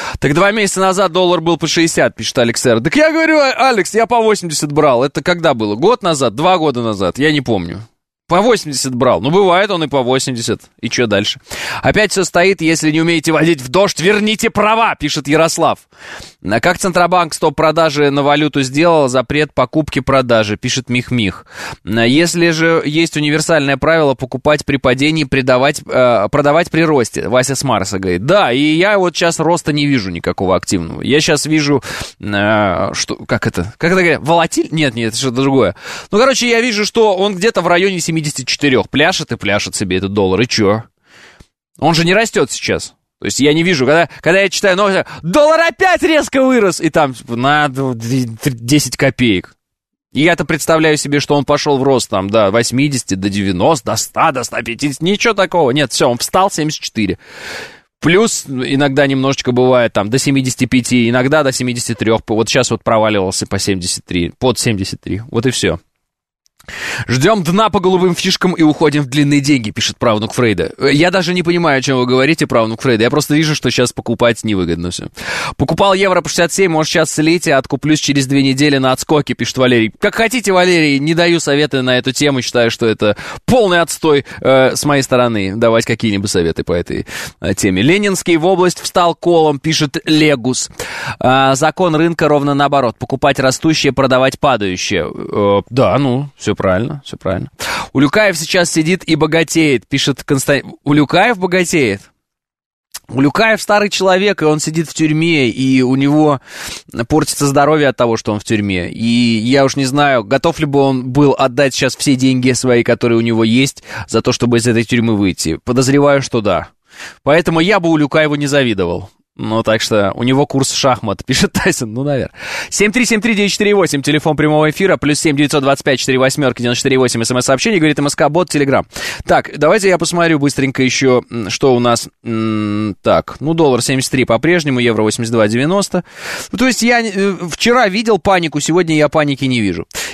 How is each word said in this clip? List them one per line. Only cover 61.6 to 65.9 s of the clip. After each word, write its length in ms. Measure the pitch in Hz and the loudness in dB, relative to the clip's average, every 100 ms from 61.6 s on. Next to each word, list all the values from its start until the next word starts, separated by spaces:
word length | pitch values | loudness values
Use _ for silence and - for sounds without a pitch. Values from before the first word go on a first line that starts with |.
| 123 120 - 117 | -4 -6 -6 -4
трех. 260 | 110 113 - | 0 0 0
Вот 200 | 110 113 | -2 0
щас 240 | 139 120 | 0 0
вот 120 | 113 | -2
проваливался 640 | - 113 107 104 92 - 104 | 0 2 2 0 -2 -4 -6
по 120 | 98 | -4
семьдесят 460 | - 95 90 - - | -2 -4 -4 -8 -6
три, 260 | 90 85 - | -4 -4 -2
под 200 | 127 - | -2 0
семьдесят 420 | 123 101 95 - | -2 -2 -4 -8
три. 200 | - 101 120 | -8 -8 -6
Вот 160 | 117 127 | -2 -2
и 60 | |
все. 280 | - 95 80 - | -2 -2 -4 -8